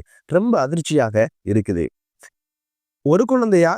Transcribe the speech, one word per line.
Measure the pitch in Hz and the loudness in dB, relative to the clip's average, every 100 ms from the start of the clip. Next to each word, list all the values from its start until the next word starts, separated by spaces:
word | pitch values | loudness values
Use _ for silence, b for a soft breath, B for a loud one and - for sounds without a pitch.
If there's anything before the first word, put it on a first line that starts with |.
| b b - | b b -4
ரொம்ப | 170 233 208 | -2 0 0
அதிர்ச்சியாக | 131 170 - 151 113 107 135 - | -2 -4 -2 -2 0 0 -2 -4
இருக்குது. | 95 110 101 85 76 - _ _ B _ _ _ _ _ _ _ 143 | -4 -2 -2 -4 -6 -10 _ _ B _ _ _ _ _ _ _ 0
ஒரு | 175 | 0
குழந்தையா, | 247 262 226 185 165 | 2 0 2 2 2